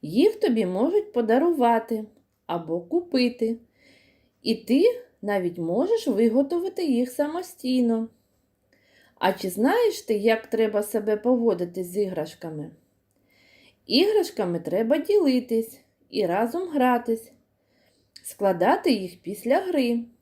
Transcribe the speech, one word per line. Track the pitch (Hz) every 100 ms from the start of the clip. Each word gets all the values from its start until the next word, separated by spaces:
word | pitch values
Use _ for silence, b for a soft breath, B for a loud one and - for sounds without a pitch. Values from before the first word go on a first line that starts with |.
Їх | 151 185 370 440
тобі | 349 226 185
можуть | 180 269 403 415
подарувати | - 220 233 339 320 233 226 226 226 214 _ _ _ _
або | 170 160 165
купити. | 170 339 349 269 247 240 226 233 _ b b b b b b _
І | -
ти | 226 - 254 415 480 - _
навіть | 202 202 180 175
можеш | 165 185 349 453 320
виготовити | 202 226 226 277 349 370 381
їх | 339 240 247
самостійно. | - 294 330 359 - 254 254 240 226 226 _ _ _ _ _ _ b b b b b
А | 185
чи | 190 190
знаєш | 185 240 427 466 -
ти, | -
як | 214 214 226 -
треба | 220 220 208
себе | 208 226 208 214
поводити | 240 247 233 180 175 180
з | 175 180
іграшками? | 202 175 156 - 165 156 147 - _ _ _ _ b b b b b b -
Іграшками | 240 392 427 370 - 185 170
треба | 170 180 226 302
ділитись | 302 415 320 254 247 226 226 - _ _ _
і | - 185
разом | 180 233 330 370
гратись, | 294 254 240 240 226 - _ _ _ _ _ _ _ _ -
складати | - - 202 180 180 370 370
їх | 220 185 -
після | - 202 226 294
гри. | 381 330 247 233 233 _